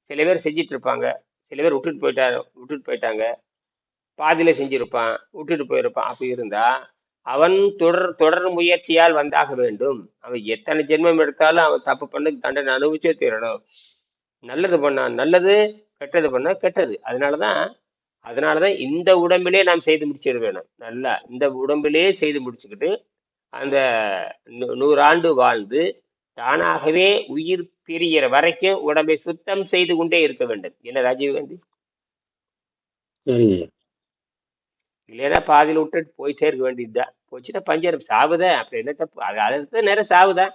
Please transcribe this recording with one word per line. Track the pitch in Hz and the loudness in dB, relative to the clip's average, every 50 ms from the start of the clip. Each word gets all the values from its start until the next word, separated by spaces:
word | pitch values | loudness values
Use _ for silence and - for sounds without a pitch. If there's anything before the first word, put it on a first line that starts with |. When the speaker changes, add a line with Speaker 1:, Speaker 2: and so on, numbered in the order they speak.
Speaker 1:
சில | _ - 147 143 156 | _ -10 -4 0 0
பேர் | 170 165 160 - | 0 0 0 -2
செஞ்சிட்டு | 156 151 165 156 - | -4 -4 -6 -6 -6
இருப்பாங்க, | - 123 - 127 123 120 123 123 127 - _ _ _ _ _ | -8 -8 -6 -4 -4 -4 -4 -6 -6 -8 _ _ _ _ _
சில | - - 135 | -14 -6 -2
பேர் | 156 170 | -2 0
விட்டுட்டு | 143 131 135 165 151 - | 0 -2 -4 -6 -8 -4
போயிட்டா-, | 143 135 123 135 131 123 123 123 127 _ _ | -4 -4 -2 0 0 -2 -2 -4 -8 _ _
விட்டுட்டு | 127 127 131 151 135 - - | -20 -16 -12 -12 -12 -10 -8
போயிட்டாங்க, | 127 113 123 117 110 107 110 117 120 - _ _ _ _ _ _ _ _ _ _ _ _ _ _ _ - | -8 -6 -4 -4 -4 -4 -4 -6 -6 -8 _ _ _ _ _ _ _ _ _ _ _ _ _ _ _ -4
பாதியில | 151 156 170 160 170 165 | 0 0 2 2 4 2
செஞ்சிருப்பான், | 147 135 139 135 135 123 120 - - 120 113 113 110 - - _ | 2 2 0 -2 -2 -4 -4 -4 -4 -2 -2 -2 -4 -6 -10 _
விட்டுட்டு | - 170 156 156 165 147 139 | -16 -12 -8 -6 -4 -4 -4
போயிருப்பான். | 117 135 131 123 123 123 131 - 117 | -4 -2 -2 -2 -2 -2 -4 -6 -6
அப்படி | 123 - 131 127 | -6 -8 -8 -8
இருந்தா | 123 120 117 104 101 107 113 123 131 131 131 - _ _ _ _ _ _ | -6 -6 -8 -6 -2 0 0 0 0 -2 -6 -12 _ _ _ _ _ _
அவன் | - 120 127 143 160 180 190 196 196 202 202 | -10 -6 0 2 2 4 4 2 2 0 0
தொடர், | - 165 170 175 180 185 180 165 | 2 2 2 2 2 0 -2 0
தொடர் | - 156 156 170 175 180 185 | 2 2 2 4 2 0 -2
முயற்சியால் | 180 170 170 175 175 175 - - 160 165 165 170 160 | -2 0 2 2 2 0 0 2 4 6 6 6 6
வந்தாக | 151 147 147 143 151 151 147 135 | 4 0 0 0 0 0 0 0
வேண்டும். | 123 123 117 104 104 127 143 135 110 87 - _ _ | -2 -2 -2 -2 -2 -2 -2 -4 -4 -8 -18 _ _
அவன் | - 120 123 117 | -14 -10 -10 -8
எத்தனை | 101 107 110 107 - 160 151 156 143 | -6 -6 -6 -6 -4 -4 -2 -2 0
ஜென்மம் | 139 156 156 165 170 165 160 | 0 2 2 4 4 4 4
எடுத்தாலும் | 156 143 135 - 156 156 165 170 160 | 2 2 2 4 4 4 6 6 4
அவன் | 151 147 139 | 4 2 0
தப்பு | - 139 131 131 147 - | 0 -2 -4 -4 -4 -8
பண்ண | - 143 147 156 | -6 -4 -2 -2
தண்டனை | 147 123 - 131 135 143 139 135 131 | -2 -4 -4 -6 -4 -2 -2 -2 0
அனுபவிச்சே | 131 143 156 156 156 - 165 | 0 0 0 0 0 0 -2
தீரணும். | 156 - 143 123 110 110 117 113 107 107 _ _ _ _ - _ _ _ _ _ _ _ _ _ _ _ | 0 0 -2 -2 -2 -2 -4 -6 -8 -8 _ _ _ _ -20 _ _ _ _ _ _ _ _ _ _ _
நல்லது | 120 120 131 156 190 185 175 151 | -16 -10 -6 -4 0 0 2 2
பண்ணா | 139 143 135 131 127 123 | 2 2 2 0 0 -2
நல்லது, | 120 120 135 160 175 180 180 196 202 208 208 214 214 - _ _ _ - | -2 -2 2 4 4 4 4 4 4 4 2 0 -2 -10 _ _ _ -18
கெட்டது | 143 143 - 170 156 143 | -10 -4 0 0 0 2
பண்ணா | 127 123 135 170 | 0 0 0 -2
கெட்டது. | 190 190 - 180 180 202 170 120 101 - - | -2 -2 -2 -2 0 0 -2 -2 -4 -8 -8
அதனாலதான், | 117 120 127 139 285 - - - - - - - - - _ _ _ _ _ _ _ _ _ - | -8 -4 -2 -2 -2 -2 0 0 0 0 0 -2 -4 -8 _ _ _ _ _ _ _ _ _ -18
அதனாலதான் | 117 120 135 151 156 156 156 180 202 190 - | -12 -6 -2 -2 0 0 2 0 0 0 -2
இந்த | 131 135 151 175 185 196 185 175 | -4 -6 -4 0 4 4 4 4
உடம்பிலே | 170 175 180 180 180 180 185 196 | 4 2 2 2 2 2 2 2
நாம் | 190 180 170 165 | 4 4 2 2
செய்து | - 156 156 151 151 147 | 2 0 0 0 0 -4
முடிச்சிட | 139 139 - 143 123 120 | -8 -6 -4 -4 -2 -2
வேணும். | 113 104 92 90 - _ _ | -2 -4 -6 -6 -10 _ _
நல்லா | - 117 113 117 127 131 127 107 - - - | -18 -16 -14 -10 -6 -4 -4 -4 -4 -6 -10
இந்த | 123 127 143 139 | -6 -2 -2 -2
உடம்பிலே | 127 127 135 139 147 151 147 151 147 160 180 196 | -2 -2 -4 -2 -2 -2 0 0 2 2 2 2
செய்து | 185 - 160 151 143 143 127 123 | 0 0 -2 -2 -2 -4 -6 -10
முடிச்சுக்கிட்டு, | 117 - - 101 107 101 143 175 208 - _ _ _ _ _ _ _ _ _ _ | -12 -16 -18 -20 -10 -6 -4 -4 -4 -6 _ _ _ _ _ _ _ _ _ _
அந்த | - 123 135 139 139 139 131 127 117 113 107 101 95 92 - - - _ _ | -14 -10 -6 -2 0 0 2 2 0 0 -2 -2 -4 -6 -6 -10 -14 _ _
நூ-, | - 120 123 123 - 120 | -16 -12 -8 -8 -6 -4
நூறாண்டு | 123 139 147 151 143 143 151 160 170 165 165 147 | 0 2 2 4 6 6 6 6 4 4 2 4
வாழ்ந்து, | 127 123 123 117 110 101 98 123 151 170 196 - _ _ _ _ _ _ _ | 4 4 4 2 0 -2 -4 -2 -2 -2 -2 -4 _ _ _ _ _ _ _
தானாகவே | _ 123 117 127 143 165 170 170 160 156 143 156 160 180 185 196 208 - - | _ -8 -4 -2 0 0 0 0 -2 -2 0 0 2 4 4 4 2 2 -2
உயிர் | - 135 151 160 170 185 175 170 - _ _ _ | -4 -4 -4 -2 -2 -2 -4 -6 -8 _ _ _
பிரிகிற | - 165 165 175 165 160 151 135 123 | -10 -6 -4 -2 2 2 2 2 4
வரைக்கும் | 127 143 170 170 165 - 190 190 196 180 | 4 2 2 2 0 0 0 0 0 0
உடம்பை | 151 147 151 156 156 156 156 | -2 -2 0 0 0 0 0
சுத்தம் | 147 - 170 165 165 _ 208 190 196 190 | -2 -4 -8 -12 -10 _ -6 -4 -4 -4
செய்து | 185 202 180 180 170 175 | 0 0 0 0 0 0
கொண்டே | 165 170 165 175 170 | -2 0 0 0 2
இருக்க | 156 143 131 - 127 | 2 0 0 -2 -4
வேண்டும். | 120 110 101 92 - - _ | -4 -4 -6 -10 -14 -18 _
என்ன | - 117 127 135 | -14 -8 -4 -2
ராஜீவ்காந்தி? | 123 123 127 131 143 139 139 151 143 - 170 180 _ _ _ _ _ _ _ _ _ _ _ _ _ _ _ _ _ _ _ _ _ _ _ _ _ _ _ _ _ _ _ _ - | -2 -2 -2 -2 -2 -4 -4 -4 -8 -10 -14 -20 _ _ _ _ _ _ _ _ _ _ _ _ _ _ _ _ _ _ _ _ _ _ _ _ _ _ _ _ _ _ _ _ -4
Speaker 2:
சரிங்க. | 143 123 120 117 107 95 87 82 - _ _ _ _ _ _ _ _ _ _ _ _ _ _ _ _ _ _ _ _ _ _ _ _ _ _ _ _ | 0 2 4 4 4 4 2 -2 -8 _ _ _ _ _ _ _ _ _ _ _ _ _ _ _ _ _ _ _ _ _ _ _ _ _ _ _ _
Speaker 1:
இல்லைன்னா | 113 120 135 143 165 - - | -10 -6 -4 -2 -2 -2 2
பாதியில | - 151 143 151 156 | 4 6 6 6 4
விட்டுட்டு | 156 160 156 156 - 170 160 151 _ | 2 0 0 -2 -2 -6 -6 -6 _
போயிட்டே | - 135 147 143 - 156 | -10 -8 -8 -4 -2 -2
இருக்க | 156 135 127 127 | -2 0 0 -2
வேண்டியதுதான். | 127 127 123 120 110 110 123 123 - - _ _ _ | -4 -4 -6 -8 -8 -6 -6 -6 -6 -8 _ _ _
போச்சுன்னா | 127 127 127 - - 190 185 | -20 -18 -14 -10 -10 -6 -4
பஞ்சரம் | 175 156 160 170 175 160 139 - - | -2 -2 -2 -2 -2 -4 -4 -4 0
சாவுதான். | 110 113 139 156 170 165 185 180 160 | 2 2 2 2 2 2 2 2 2
அப்படி | 123 110 - 123 | 0 -2 -6 -8
என்ன | 113 113 139 | -8 -6 -6
தப்பு? | 143 - 165 - _ - | -8 -8 -8 -10 _ -10
அது, | 104 92 101 107 | -10 -6 -4 -2
அதுதான் | 104 110 131 147 143 139 - 226 | -2 0 -2 -4 -6 -6 -4 -2
நேரம் | 208 202 151 160 151 - | 0 0 0 0 0 4
சாவுதான். | 180 180 190 196 185 175 190 196 | 4 6 6 6 4 2 0 -2